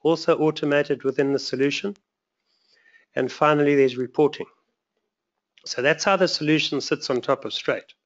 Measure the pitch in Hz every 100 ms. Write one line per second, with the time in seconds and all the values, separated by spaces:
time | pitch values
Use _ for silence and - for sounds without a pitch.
0 | 156 160 165 156 156 151 147 143 147 135
1 | 135 135 139 139 - 127 143 139 202 202
2 | _ _ _ _ _ _ _ _ _ _
3 | _ - 127 - 151 151 143 143 135 123
4 | 123 - 147 - - _ _ _ _ _
5 | _ _ _ _ _ _ - - 131 156
6 | 202 190 175 - 151 156 - 143 - 151
7 | - 127 - 135 110 - - 104 - -